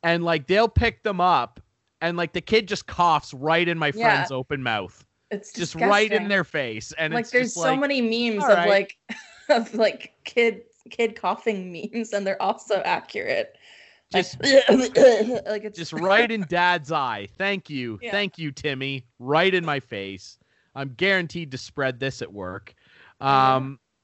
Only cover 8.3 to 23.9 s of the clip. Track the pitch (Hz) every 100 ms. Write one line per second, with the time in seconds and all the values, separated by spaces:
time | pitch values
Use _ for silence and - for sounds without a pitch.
8.3 | 208 254 190 175 196 196 - _ - -
9.3 | - - 240 226 220 214 - - _ -
10.3 | - 233 233 - _ - - 226 226 180
11.3 | 196 - 202 180 170 214 226 226 202 196
12.3 | 190 196 220 - 196 170 175 - - -
13.3 | 120 - _ - - - _ _ 180 175
14.3 | - 269 269 - 233 254 - 262 220 220
15.3 | 240 - 214 214 185 160 156 180 202 233
16.3 | 226 170 170 175 175 139 156 131 107 101
17.3 | _ 196 196 - 143 120 107 233 202 202
18.3 | - 156 135 151 135 135 135 - _ 123
19.3 | 151 190 185 165 143 - 104 98 95 -
20.3 | - _ _ _ 135 139 117 185 190 170
21.3 | 170 156 127 - - 135 123 135 - 92
22.3 | 101 90 95 - _ _ _ - _ 135
23.3 | 135 131 131 135 135 _